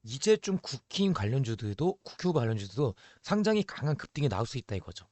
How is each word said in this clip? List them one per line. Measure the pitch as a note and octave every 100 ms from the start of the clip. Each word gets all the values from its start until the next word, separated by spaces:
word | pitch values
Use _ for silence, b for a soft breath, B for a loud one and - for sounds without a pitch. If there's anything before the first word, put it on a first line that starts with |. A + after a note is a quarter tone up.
이제 | A2 C3 G#3+ G#3+
좀 | - F#3+
국힘 | - C3 _ - G3
관련주들도, | E3+ G2+ C3 A#2+ A2+ G#2+ G2+ E3 -
국힘 | - - F3+
후보 | D#3
관련주들도 | A2+ A2 G2 G#2 C#3 B B B
상당히 | - G#3 G#3+ G#3+
강한 | G3 - C#3+ D3
급등이 | - - C#3+
나올 | F#2+ A#2
수 | B2+
있다 | - G2
이거죠. | - F#2 -